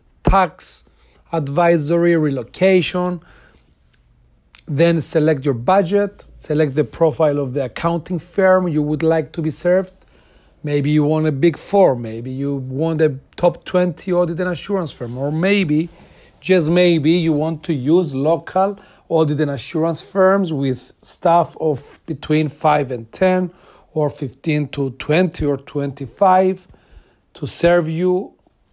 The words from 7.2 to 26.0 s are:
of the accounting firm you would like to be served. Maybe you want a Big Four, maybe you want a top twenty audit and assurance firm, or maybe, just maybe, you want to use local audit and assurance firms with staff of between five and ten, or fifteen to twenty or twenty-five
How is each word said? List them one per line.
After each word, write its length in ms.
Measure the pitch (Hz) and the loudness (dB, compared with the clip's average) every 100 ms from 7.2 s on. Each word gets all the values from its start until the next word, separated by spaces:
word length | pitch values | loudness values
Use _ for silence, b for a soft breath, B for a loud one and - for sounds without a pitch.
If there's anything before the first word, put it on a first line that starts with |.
| 156 143 | 0 0
of 140 | 135 | -4
the 100 | 135 | -4
accounting 560 | 127 - 170 170 165 175 | -6 -4 -4 -4 -4 -8
firm 480 | - - 185 185 180 | -6 0 4 4 2
you 140 | 151 | -2
would 200 | 147 151 | -2 0
like 300 | 160 160 147 | 0 0 -2
to 100 | - | -6
be 80 | 156 | -6
served. 420 | 135 175 185 185 _ _ b b b b b | -4 0 0 0 _ _ b b b b b
Maybe 280 | 147 147 139 | -4 -2 2
you 120 | 151 | 2
want 240 | 147 156 156 | 2 2 0
a 60 | |
Big 260 | 135 170 - | 2 0 0
Four, 380 | - 202 175 123 | -2 4 4 2
maybe 340 | 113 113 120 | -4 -8 -8
you 240 | 131 139 | -6 -4
want 460 | 139 131 131 165 160 | -6 -6 -4 -2 2
a 180 | 156 135 - | 0 0 -12
top 300 | - 175 165 | -2 -2 -2
twenty 480 | - 185 180 - - | -4 -2 0 -4 -4
audit 260 | 175 170 165 | -2 0 -2
and 100 | 185 | -4
assurance 440 | 175 - 196 156 | -6 -6 -6 -6
firm, 260 | - 120 123 | -8 -10 -6
or 140 | 139 | -4
maybe, 560 | 156 190 208 165 151 170 b b b b b | -2 0 0 0 0 -2 b b b b b
just 300 | - 185 151 | 0 2 2
maybe, 400 | 175 180 165 147 | 4 4 4 2
you 220 | 175 165 | 2 2
want 320 | 147 156 156 | 0 -2 -4
to 80 | - | -4
use 400 | 147 131 175 160 | -4 2 2 2
local 640 | 135 147 165 - 190 196 202 B B B | -2 0 -2 -2 -2 -2 -2 B B B
audit 320 | 165 156 147 | 0 2 0
and 100 | 147 | -2
assurance 520 | 139 - 156 165 151 | -4 -6 -4 -2 -4
firms 500 | - 196 190 196 180 | -6 2 4 4 0
with 400 | 143 139 123 - _ | -2 -2 -4 -8 _
staff 540 | - - 175 170 165 - | -20 -4 2 2 2 -2
of 380 | 156 143 - - - | -4 -4 -8 -18 -12
between 420 | 143 - 156 151 | -10 -2 0 -2
five 440 | - 156 151 131 | -2 0 0 -2
and 180 | 123 113 | -8 -10
ten, 400 | - 185 185 180 b b b b | -2 0 2 -2 b b b b
or 160 | 156 147 | -4 -4
fifteen 600 | - 135 - 160 151 139 | -4 -10 -8 -4 -2 -2
to 220 | - 135 120 | -4 -6 -6
twenty 440 | - 156 180 - | -2 0 0 -2
or 120 | 151 135 | -4 -4
twenty-five 1120 | - 147 139 135 | -6 -6 -6 -8